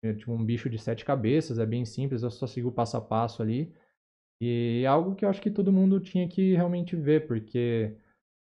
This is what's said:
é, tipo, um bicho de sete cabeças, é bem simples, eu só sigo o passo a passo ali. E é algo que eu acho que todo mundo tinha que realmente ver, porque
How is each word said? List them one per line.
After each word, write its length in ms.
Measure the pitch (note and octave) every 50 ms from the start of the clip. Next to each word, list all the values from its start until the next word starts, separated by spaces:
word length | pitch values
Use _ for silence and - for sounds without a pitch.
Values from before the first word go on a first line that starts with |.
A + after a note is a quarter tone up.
| -
é, 80 | A2+ G#2+
tipo, 180 | G2+ - -
um 140 | A#2+ A2+ A2+
bicho 240 | G#2+ A#2+ A#2 - C3+
de 80 | A#2 A2
sete 260 | - - A#2 A2+ -
cabeças, 540 | - C#3+ C3+ G#2+ A2 C3+ D#3+ D#3 - B2 A2+
é 80 | A2+
bem 200 | A2 A2+ A#2+ B2
simples, 360 | A2 - - C3 C#3 C3+ A#2
eu 80 | A#2 B2
só 160 | A#2 - -
sigo 240 | A#2 - B2+ A#2 B2
o 20 |
passo 260 | B2 - A#2+ A2 - A#2
a 40 |
passo 400 | A2 - A2 A2+ A#2 A#2 A2+ -
ali. 320 | A2+ G#2+ A2+ B2+ D#3 D#3+ - _ _ _ _ _ _ _ _ _ _ _ _ _
E 440 | A#2 A#2+ A#2+ A#2+ A#2+ A#2+ A#2 A#2+ B2+
é 40 | C3
algo 280 | C#3 D#3 E3+ F#3+ G3
que 100 | F#3+ -
eu 40 | G3+
acho 120 | G3 G3
que 80 | - G#3+
todo 240 | G#3 - G3 F#3 G3
mundo 260 | F#3 F#3+ F#3+ F#3+ G3
tinha 280 | F#3+ - - F3+ F3+ E3+
que 260 | - - F#3+ F#3+ F#3
realmente 420 | E3+ F3 F3 F3 F3 F3 F3 -
ver, 300 | E3+ D3 C#3 D3+ D#3 D#3 D#3
porque 720 | A#2+ A2+ G#2+ - - B2 A#2+ A#2+ A#2 A2+ A2 G#2+ G#2+ - _ _ _ _ _ _ _ _ _ _ _ _